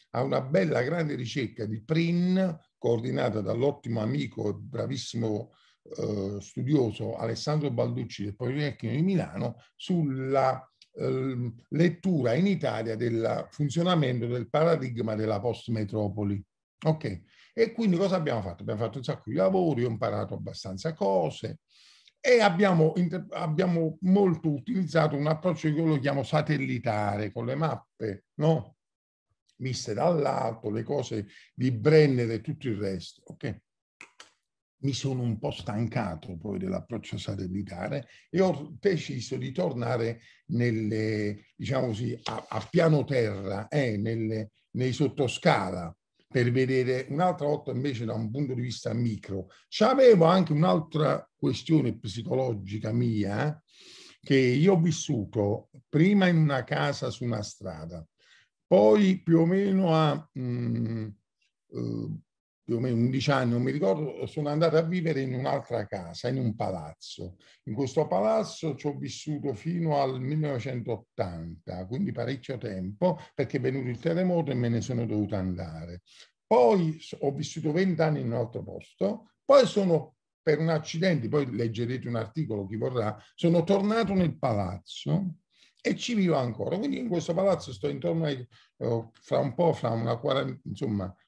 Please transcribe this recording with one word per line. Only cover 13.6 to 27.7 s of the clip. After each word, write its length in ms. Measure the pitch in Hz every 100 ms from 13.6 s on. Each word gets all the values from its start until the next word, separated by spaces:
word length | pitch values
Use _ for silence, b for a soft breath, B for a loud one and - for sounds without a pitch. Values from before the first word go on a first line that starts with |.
| 143 160 175 170 131 123 117
del 220 | 123 113
paradigma 640 | 147 165 160 127 117 110 107
della 240 | 110 101
post-metropoli. 1040 | 117 107 - 113 104 107 104 104 101 101 - _ _ _ 156
Ok? 360 | 156 117 90 b b b
E 180 | - 226
quindi 240 | - 220 170
cosa 220 | 196 180
abbiamo 240 | 147 117
fatto? 220 | 95 87
Abbiamo 180 | 104 107
fatto 160 | 113 135
un 60 |
sacco 260 | 123 127 160
di 60 | 175
lavori, 500 | 190 190 170 123 123
ho 40 |
imparato 440 | 113 113 104 110
abbastanza 600 | - - - 98 95 160
cose 680 | 160 196 190 156 147 110 - _ b b b b _ 262
e 140 | 247
abbiamo 540 | 202 170 202 170 156 180
inter-, 320 | 175 175 -
abbiamo 680 | - 170 151 185 165 160 156
molto 460 | 185 196 190 160 160
utilizzato 680 | 143 - 190 165 165 151 143
un 100 | 147
approccio 400 | 160 185 160 156
che 80 | 151
io 100 | 165
lo 140 | 147
chiamo 240 | 139 139
satellitare, 1120 | 123 156 151 143 135 123 120 107 104 104 104
con 120 | 117 120
le 100 | 139
mappe, 720 | 160